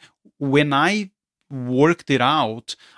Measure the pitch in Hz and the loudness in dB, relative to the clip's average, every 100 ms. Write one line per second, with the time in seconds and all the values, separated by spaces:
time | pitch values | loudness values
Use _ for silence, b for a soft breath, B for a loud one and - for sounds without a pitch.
0 | b b _ - 139 139 147 139 165 214 | b b _ -8 0 2 2 2 0 0
1 | 196 _ _ _ _ 135 123 127 156 170 | -6 _ _ _ _ -12 -4 2 2 2
2 | - 131 123 156 117 113 - - b | -2 0 0 0 -2 -6 -14 -18 b